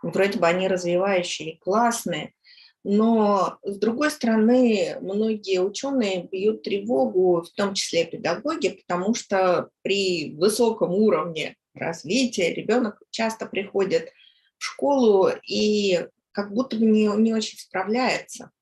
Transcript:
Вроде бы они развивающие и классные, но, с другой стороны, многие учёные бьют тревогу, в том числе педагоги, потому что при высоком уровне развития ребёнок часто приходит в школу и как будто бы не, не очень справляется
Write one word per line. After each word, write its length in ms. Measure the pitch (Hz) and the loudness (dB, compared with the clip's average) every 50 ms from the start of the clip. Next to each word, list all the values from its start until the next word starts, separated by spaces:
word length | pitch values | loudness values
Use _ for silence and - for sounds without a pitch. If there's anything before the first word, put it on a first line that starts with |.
Вроде 360 | - 170 160 180 196 202 196 220 | -8 -2 0 0 0 0 0 0
бы 80 | 175 165 | 0 2
они 200 | 175 185 185 - | 2 2 0 0
развивающие 840 | 190 180 175 175 175 180 190 202 196 180 175 - - - 156 160 156 | -2 -2 0 0 0 0 2 2 0 0 -2 -4 -8 -8 -10 -12 -12
и 40 | _ | _
классные, 760 | _ 180 196 220 240 233 233 - - 180 160 151 143 - _ _ _ - - - - _ _ _ _ | _ 0 0 2 2 2 0 -2 -6 -6 -6 -6 -8 -10 _ _ _ -20 -20 -20 -20 _ _ _ _
но, 760 | 190 202 208 220 226 233 220 208 202 202 190 175 170 - _ - | 0 2 4 4 4 4 4 4 4 2 2 0 -2 -4 _ -10
с 120 | 196 202 196 | -10 -6 -2
другой 320 | 202 233 233 269 294 302 | -2 -2 0 0 -2 -2
стороны, 880 | 302 - - 226 220 220 214 226 247 254 254 233 214 196 170 156 151 156 | -2 -2 -2 0 2 4 4 4 6 6 4 4 4 2 0 -2 -4 -8
многие 580 | 170 180 196 208 220 226 220 208 208 196 190 180 | -8 -6 -4 -2 -2 -2 -2 -4 -2 -2 0 0
учёные 640 | 185 202 202 - - 277 277 262 220 196 190 180 175 - | 0 -2 -2 -6 -6 -2 0 0 0 0 -2 -4 -6 -6
бьют 320 | - 185 196 214 220 214 - | -6 0 0 0 0 0 -4
тревогу, 800 | - 190 196 202 220 247 269 262 226 202 185 185 180 175 170 | -4 -4 -4 -2 0 0 0 0 2 2 4 4 4 4 2
в 80 | 170 - | 0 -6
том 240 | _ - 202 196 196 | _ -4 -4 -2 -2
числе 320 | - - - - 170 165 | -6 -6 -2 0 0 0
педагоги, 640 | 165 - - - 151 175 214 - 294 330 311 - 180 185 - _ - | -2 -6 -6 -4 -4 -4 -2 -4 -6 -4 -2 -4 -4 -4 -6 _ -6
потому 260 | 180 180 180 208 240 | -4 -2 0 -2 -2
что 540 | - - _ 208 190 185 180 175 165 - - _ _ | -2 -4 _ 0 2 4 4 2 2 -2 -6 _ _
при 520 | _ - 196 202 196 185 180 165 147 139 151 | _ -2 0 0 0 0 -2 -2 -4 -8 -2
высоком 560 | 151 175 220 214 - 240 220 220 - 180 165 | 0 0 0 2 2 2 0 2 0 -2 0
уровне 640 | 175 202 220 214 180 165 175 175 160 156 143 - - _ _ _ _ | 2 2 4 4 2 2 -2 -4 -6 -6 -8 -8 -10 _ _ _ _
развития 800 | - - 160 165 - - 156 202 262 262 240 - 226 180 156 - | -8 -8 -8 -8 -8 -6 -2 0 0 0 0 0 0 -2 0 -2
ребёнок 480 | - - - 220 254 254 208 - _ - _ | -4 -2 0 0 0 0 -2 -6 _ -18 _
часто 360 | - - 226 220 220 - 160 | -6 -4 -4 -4 -4 -6 -12
приходит 640 | - - 180 196 - - 196 190 180 160 165 - - _ _ _ _ _ _ _ _ _ _ | -8 -6 -8 -8 -4 -2 -2 0 0 0 -2 -2 -4 _ _ _ _ _ _ _ _ _ _
в 60 | - | -12
школу 680 | - - - 262 277 285 269 240 220 202 190 185 - - - - | -12 -6 -2 0 2 2 4 4 4 6 6 4 4 2 -2 -8
и 600 | - 202 208 214 214 214 208 202 196 180 165 - - _ _ _ _ | -6 -2 0 2 2 2 2 2 2 0 0 -2 -6 _ _ _ _
как 200 | _ 202 202 202 202 | _ -8 -8 -4 -2
будто 220 | 233 254 - 226 220 | -4 -2 -2 0 2
бы 80 | 226 | 4
не, 200 | 220 214 214 214 208 202 214 | 4 4 4 4 2 4 2
не 160 | 226 226 220 | 2 2 2
очень 240 | 220 214 - - - | -2 -4 -6 -12 -16
справляется 920 | - _ - 185 190 196 220 247 254 214 156 - - - - - - - _ _ | -20 _ -6 -6 -2 -2 -2 0 0 0 -2 -2 -6 -12 -16 -18 -18 -20 _ _